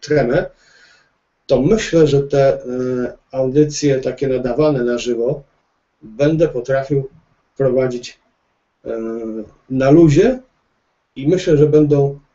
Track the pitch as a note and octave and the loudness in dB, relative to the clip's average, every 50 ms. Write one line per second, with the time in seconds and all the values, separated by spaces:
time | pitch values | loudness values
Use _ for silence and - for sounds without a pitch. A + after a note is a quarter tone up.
0 | - - D3+ D3 B2+ A#2+ C3 F3 G3 - - _ _ _ _ _ _ _ _ _ | -6 -2 0 0 0 0 -2 -2 -4 -4 -10 _ _ _ _ _ _ _ _ _
1 | _ _ _ _ _ _ _ _ _ - C3+ B2 C3 D#3+ A3 G#3+ - - - E3 | _ _ _ _ _ _ _ _ _ -2 0 0 2 2 0 0 0 0 2 2
2 | D#3 C#3+ C#3 C#3 C#3 - - C#3 C#3 C3+ - - - B2 B2 B2+ B2+ B2+ B2+ B2 | 4 4 2 0 0 0 0 2 2 2 0 -2 -6 -8 -6 -6 -4 -4 -4 -4
3 | B2 A#2 - - _ _ - C3 C3 C3 B2+ D3 D3+ D3 D3 - D3 C#3+ C3+ C3 | -6 -6 -8 -14 _ _ -6 -4 -4 0 2 2 0 0 -2 -2 -2 0 0 0
4 | C3 B2+ - - C#3+ C3 B2+ B2+ A#2+ B2 A#2+ C#3 D3+ D3+ D3 B2+ A#2+ A#2+ A#2+ A#2+ | -2 -6 -6 -4 -4 -2 -2 -2 -4 -2 -2 0 0 0 0 0 -2 -2 -4 -4
5 | A2+ B2 A#2+ A2+ A#2 C3 D3 C#3+ - _ _ _ _ _ _ _ _ _ _ _ | -4 -4 -4 -2 -2 -4 -4 -6 -10 _ _ _ _ _ _ _ _ _ _ _
6 | - A2 A2 A2+ C#3+ D3+ D#3+ D#3 E3+ - - B2 A#2 - C3+ C3+ C3+ - D3 C#3 | -20 -14 -4 -2 0 0 2 2 0 0 -2 -4 -4 -2 -2 -2 -2 -2 -2 -4
7 | C3 - - - _ _ _ _ _ _ _ - C3+ C3 B2 C3 C3 B2 B2 A#2+ | -4 -6 -12 -20 _ _ _ _ _ _ _ -2 0 0 2 0 0 -2 -4 -6
8 | B2 - - _ _ _ _ _ _ _ _ _ _ _ _ _ - A#2+ A2+ A2+ | -10 -14 -18 _ _ _ _ _ _ _ _ _ _ _ _ _ -12 -10 -8 -8
9 | A2+ A2+ A2+ A#2 A2+ A2+ A2 A2 G#2 - - _ _ - C3 C3 C3 C3+ D3 E3+ | -8 -8 -8 -8 -10 -10 -10 -12 -12 -16 -20 _ _ -6 -4 0 2 4 6 8
10 | E3+ D3+ C3+ D#3 G#3 B3 B3+ B3+ - _ _ _ _ _ _ _ _ _ _ _ | 8 6 6 4 4 2 0 -2 -8 _ _ _ _ _ _ _ _ _ _ _
11 | _ _ _ C3+ C3+ D3+ F#3 F3+ - - D#3 C#3 D3+ D3 D3 D3+ D3+ D3 D3 C#3+ | _ _ _ -6 -2 -2 -2 0 0 2 2 4 4 4 4 4 4 4 2 2
12 | C#3 C#3 C#3+ - - _ | 0 0 -4 -8 -16 _